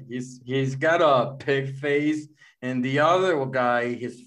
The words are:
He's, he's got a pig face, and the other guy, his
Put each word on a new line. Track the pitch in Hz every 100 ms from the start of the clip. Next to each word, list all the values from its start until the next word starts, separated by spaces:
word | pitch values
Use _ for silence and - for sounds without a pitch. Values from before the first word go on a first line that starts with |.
| -
He's, | 123 123 -
he's | 120 135 135
got | 135 160 175
a | 156 131 113 -
pig | - 139 135 -
face, | 147 143 151 156 151 _ - _
and | 127 127
the | 127 139
other | 156 185 190 151 131
guy, | 131 123 120 120
his | 120 120 -